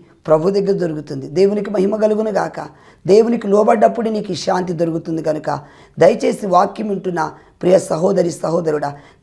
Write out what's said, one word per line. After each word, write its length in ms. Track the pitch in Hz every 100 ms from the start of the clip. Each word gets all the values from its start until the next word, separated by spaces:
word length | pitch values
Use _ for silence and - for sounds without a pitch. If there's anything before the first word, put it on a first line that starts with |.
| - _ -
ప్రభు 220 | 156 175
దగ్గర 220 | 196 185
దొరుకుతుంది. 560 | 185 165 151 147 139 143
దేవునికి 420 | 151 196 208 208
మహిమ 260 | 202 196 214
కలుగును 360 | 214 214 220
గాక. 280 | 190 165 160 147 - - _ 151
దేవునికి 400 | 208 226 233 208
లోబడ్డప్పుడు 640 | 202 214 226 202 214 226
నీకు 220 | 214 208
ఈ 40 | 160
శాంతి 380 | - 185 180
దొరుకుతుంది 500 | 165 170 160 170 160
కనుక, 360 | 156 156 151 143 - - - -
దయచేసి 480 | 170 226 - - 202
వాక్యం 420 | 175 196 - 214
వింటున్న 440 | 190 180 170 151 - - -
ప్రియ 180 | 175 180
సహోదరి, 520 | - 160 190 190 170
సహోదరుడా, 640 | 147 170 170 165 147 143 143 - _